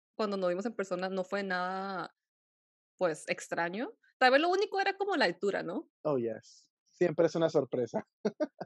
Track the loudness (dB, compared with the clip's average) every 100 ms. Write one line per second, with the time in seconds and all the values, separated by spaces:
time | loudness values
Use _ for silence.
0 | _ -4 -2 0 0 0 -2 -4 -4 -4
1 | -2 -4 -4 -4 -2 -2 -2 -4 -6 -6
2 | -8 _ _ _ _ _ _ _ _ -2
3 | 0 0 -4 -6 -4 -4 -2 -4 -8 -10
4 | _ 4 6 6 4 2 0 0 -2 -2
5 | -2 2 2 2 -2 -2 -4 -6 -10 _
6 | -2 0 -2 -6 -12 -20 _ _ _ -2
7 | 0 4 2 2 2 2 0 -2 -2 -4
8 | -8 _ -6 -4 -6 -6